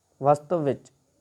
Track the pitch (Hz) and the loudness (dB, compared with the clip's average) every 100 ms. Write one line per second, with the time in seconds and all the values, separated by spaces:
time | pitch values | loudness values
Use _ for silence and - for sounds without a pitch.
0 | _ _ 135 147 151 180 147 160 - _ | _ _ 0 0 0 -4 -2 -4 -8 _
1 | _ _ | _ _